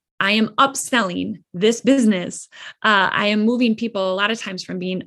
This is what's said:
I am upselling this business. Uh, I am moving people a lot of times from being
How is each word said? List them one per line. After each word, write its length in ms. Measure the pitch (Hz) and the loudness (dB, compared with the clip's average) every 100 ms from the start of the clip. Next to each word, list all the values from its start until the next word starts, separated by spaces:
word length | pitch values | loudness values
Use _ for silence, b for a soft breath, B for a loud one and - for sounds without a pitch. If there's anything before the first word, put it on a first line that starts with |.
| _ - | _ -4
I 140 | 196 | 0
am 160 | 214 226 | 2 0
upselling 920 | - 277 269 - 240 190 180 185 196 _ | 2 0 0 -2 -2 0 -4 -6 -8 _
this 280 | 175 214 233 | 0 0 2
business. 640 | 247 269 214 185 175 - - B B B | 2 4 4 2 -2 -10 -18 B B B
Uh, 260 | 220 202 185 | 2 2 2
I 160 | - 208 | 0 0
am 140 | 214 | 2
moving 340 | 220 247 240 220 | 2 2 2 0
people 380 | 233 202 190 | -4 -2 -2
a 0 | |
lot 160 | 185 208 | 0 -2
of 100 | 226 | -2
times 240 | 202 185 | -6 -10
from 140 | - 180 | -10 -8
being 260 | 185 185 | -6 -6